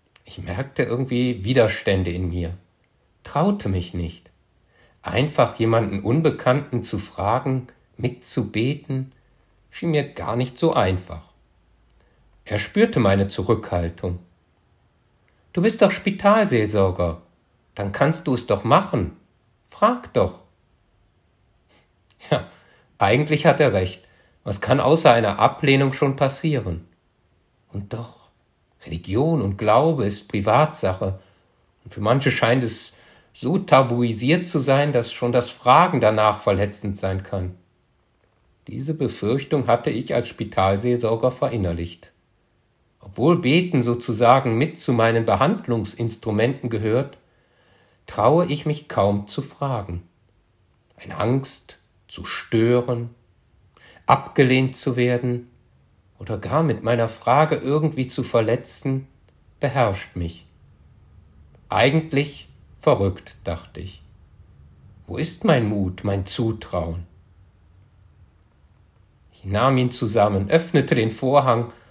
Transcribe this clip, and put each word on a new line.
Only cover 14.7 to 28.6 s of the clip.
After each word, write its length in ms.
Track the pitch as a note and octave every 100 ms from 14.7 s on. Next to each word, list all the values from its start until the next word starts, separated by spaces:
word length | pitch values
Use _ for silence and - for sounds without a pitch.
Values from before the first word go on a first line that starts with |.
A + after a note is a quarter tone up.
| _ _ _ _ _ _ _ _
„Du 100 | F#3
bist 200 | G#3+ A3
doch 80 | G3
Spitalseelsorger, 1300 | - G3+ G3+ G3+ A3 G3+ A#2 G#2 G#2 F#2+ F2+ F2 E2+ - _ _ _ _
dann 180 | - G2+
kannst 340 | - C#3+ D#3 D#3
du 80 |
es 120 | A#2+ -
doch 180 | G2+
machen. 520 | E3+ D#3 G3 B2 F2 - _ _ _ _ _
Frag 440 | - A3 B3 -
doch.“ 280 | A#2+ F2 - _ _ _ _ _ _ _ _ _ _ _ _ _ _ _ _ _ _ -
Ja, 180 | B2+ F#2+ - _ _ _ _
eigentlich 480 | G2+ B2 D3 D3 E3
hat 140 | C3
er 120 | C#3
recht. 340 | G2 F#2 - _ _ _ _
Was 160 | - G2+
kann 200 | G#2+ C3+
außer 320 | B2+ D#3+ D3
einer 260 | A#2 G#2+ G2+
Ablehnung 540 | G#2+ - D3+ C3+ C3+
schon 240 | C3+ C#3+ C#3
passieren? 680 | C3+ - D#3+ C3+ F#2+ E2 - _ _ _ _ _ _ _ _
Und 200 | G2+ G2+
doch, 380 | A2+ A2+ - _ _ _ _